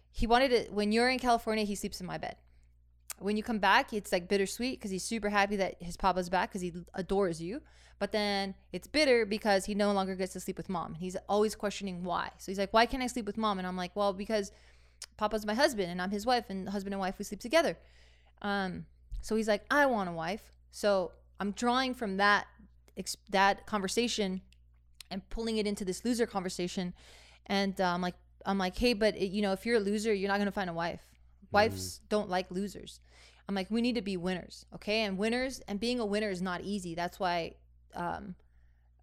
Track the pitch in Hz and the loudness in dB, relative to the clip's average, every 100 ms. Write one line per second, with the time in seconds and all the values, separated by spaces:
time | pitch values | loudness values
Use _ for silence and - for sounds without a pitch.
0 | _ - 226 240 269 240 - 202 208 220 | _ -2 4 6 6 4 2 0 2 4
1 | 247 254 254 233 - 220 208 208 208 - | 4 4 2 2 2 0 0 -2 -6 -8
2 | 180 160 - - _ - - _ _ _ | -8 -8 -8 -10 _ -20 -20 _ _ _
3 | _ - 185 214 214 220 196 220 269 214 | _ -8 -4 -4 -2 0 6 6 4 -4
4 | - 185 175 202 190 - 247 - 208 190 | -2 -2 0 0 0 -2 -4 -4 -6 -6
5 | - 226 208 208 202 202 185 - 170 170 | -4 -4 0 2 2 2 -2 -4 -12 -2
6 | 196 180 175 185 202 202 180 170 170 - | 0 2 0 0 0 -4 -6 -8 -10 -8
7 | 180 196 196 160 170 254 - - - - | -2 2 0 0 -6 -8 -12 -20 -20 -6
8 | 202 214 208 196 196 185 _ 180 - 294 | -2 0 0 0 -2 -8 _ -10 -4 2
9 | 302 240 214 214 220 196 190 202 208 202 | 4 4 4 0 4 4 2 0 2 2
10 | 190 185 190 185 - 185 170 185 - 156 | 0 -2 -4 -6 -8 -8 -4 -4 -4 -8
11 | 185 180 - 202 214 214 208 - 196 180 | -8 -8 -2 2 2 0 -6 -6 -8 -6
12 | 180 175 - - - 196 190 220 240 269 | -4 -4 -4 -8 -10 -4 2 4 4 2
13 | 254 247 214 208 220 196 185 185 180 202 | -2 -2 -4 -2 0 0 -2 -4 -6 0
14 | 202 190 202 220 196 - - - - _ | 0 0 -2 -2 -2 -8 -20 -20 -20 _
15 | - - 214 220 214 214 302 233 175 175 | -20 -4 -2 0 -2 2 2 2 -4 -2
16 | 180 208 220 247 - 196 185 202 196 196 | -4 -4 2 0 0 -8 -4 -4 -4 -2
17 | 185 190 202 196 240 320 285 165 - - | -4 -4 -8 -8 2 4 4 0 -12 -20
18 | - - _ _ 208 202 185 170 165 - | -20 -20 _ _ -4 -2 -2 -6 -12 -18
19 | - - - 220 220 208 - 285 277 233 | -10 -8 -2 0 2 0 2 4 4 4
20 | 185 170 160 214 - - _ - 208 196 | 0 -4 -4 -6 -8 -20 _ 0 2 4
21 | 175 - - _ 196 196 240 247 262 254 | 2 -8 -20 _ -6 0 2 2 0 -2
22 | 214 190 202 202 - - - - - - | -4 4 6 6 2 -14 -20 -20 -18 -10
23 | 185 - _ 190 196 196 - 214 190 - | -8 -8 _ 4 6 4 -2 -2 0 0
24 | 240 226 196 185 - _ _ _ _ - | 0 0 -2 -4 -10 _ _ _ _ -20
25 | - 190 - - 226 220 208 202 190 180 | -12 -10 -8 -6 -2 0 0 -2 -4 -2
26 | 233 233 233 202 185 - 180 - 180 - | -2 0 0 0 -4 -4 -4 -2 -6 -8
27 | - - - - - 196 196 190 185 175 | -18 -20 -20 -20 -2 0 0 2 0 2
28 | 180 - - - - 196 185 185 247 226 | -2 -6 -18 -12 -2 0 0 2 2 4
29 | 214 208 196 196 208 190 233 233 196 214 | 2 2 -2 0 0 0 0 0 2 0
30 | 214 202 196 202 202 190 185 165 170 - | 0 0 0 0 0 -2 -4 -4 -4 -6
31 | - _ - _ - 104 107 98 92 - | -14 _ -20 _ 0 4 4 2 -8 -12
32 | - 214 - 180 185 180 202 - - - | -2 -2 0 -2 -2 -6 -6 -8 -16 -18
33 | _ - - _ - 196 185 220 240 240 | _ -20 -20 _ -6 -4 -2 0 2 0
34 | 196 185 175 180 - - - - - 214 | -2 -2 -2 -4 -6 -18 -18 -12 -2 0
35 | 214 190 214 240 262 254 - 202 233 247 | 0 0 0 0 -4 -6 -8 -4 -2 0
36 | 214 202 214 185 185 175 185 208 180 165 | 0 0 -2 -2 -4 -4 -4 -6 -6 -4
37 | 175 - 185 175 165 - _ - _ - | -6 -2 -2 0 -4 -10 _ -20 _ -8
38 | 175 - - 180 _ _ - _ _ _ | -6 -6 -8 -16 _ _ -20 _ _ _